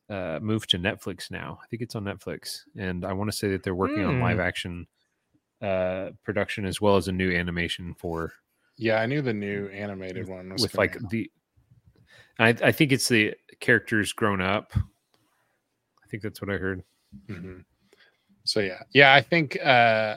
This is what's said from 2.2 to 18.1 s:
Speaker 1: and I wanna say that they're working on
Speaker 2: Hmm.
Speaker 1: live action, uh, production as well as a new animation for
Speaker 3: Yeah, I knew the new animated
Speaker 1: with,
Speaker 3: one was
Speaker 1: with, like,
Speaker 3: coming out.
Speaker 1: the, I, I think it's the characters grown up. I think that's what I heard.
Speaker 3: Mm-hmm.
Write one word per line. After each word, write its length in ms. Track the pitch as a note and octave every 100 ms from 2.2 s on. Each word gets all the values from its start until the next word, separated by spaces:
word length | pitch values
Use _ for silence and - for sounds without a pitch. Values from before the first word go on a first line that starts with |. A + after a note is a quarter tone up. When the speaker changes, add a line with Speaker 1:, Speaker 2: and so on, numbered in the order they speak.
| - D#2+ - - - -
Speaker 1:
and 260 | F#2+ F2+
I 80 | F#2
wanna 200 | F#2+ G#2
say 160 | - G#2
that 140 | F#2+
they're 120 | G2+
working 300 | F2+ F#2+ D4
on 120 | - -
Speaker 2:
Hmm. 60 |
Speaker 1:
live 160 | F2+ F2
action, 460 | F2+ - F#2 F2 F2 _ _ _ _ _ _ -
uh, 500 | G2+ F#2+ F#2 F#2 F#2+ -
production 400 | - G#2 G2+ -
as 160 | G2 E2+
well 160 | G#2 G2
as 120 | F#2
a 40 |
new 180 | F#2 F#2
animation 600 | F2 F2 F2 E2+ - F2
for 380 | - F2+ E2 D#2+ - _ _ _ -
Speaker 3:
Yeah, 220 | A2+ A2
I 60 | A2+
knew 140 | D3
the 140 | C3
new 320 | G#2+ G2+ G2+ G2+
animated 520 | G2 G#2 F#2+ F#2 F#2
Speaker 1:
with, 80 | F#2+
Speaker 3:
one 200 | F#2 F#2
was 100 | F#2+
Speaker 1:
with, 120 | G2+ -
like, 160 | F#2+
Speaker 3:
coming 120 | - G#2
out. 40 |
Speaker 1:
the, 200 | A2+ - _ _ _ _ _ _ _ _ - - -
I, 100 | A#2 A#2
I 100 | C#3
think 200 | - D3+
it's 160 | C3 -
the 260 | A#2 G#2+ - _ -
characters 540 | - A2+ - A2 F#2+
grown 260 | - G#2+ G2
up. 320 | F#2 G#2 - -
I 1300 | - _ _ _ _ _ _ _ _ _ _ _ _
think 140 | G#2+
that's 180 | G2+ -
what 80 | G2+
I 80 | F#2+
heard. 260 | F#2+ F#2 - _ _ G2+ -
Speaker 3:
Mm-hmm. 300 | F2+ F#2 F#2 - _ _ _ _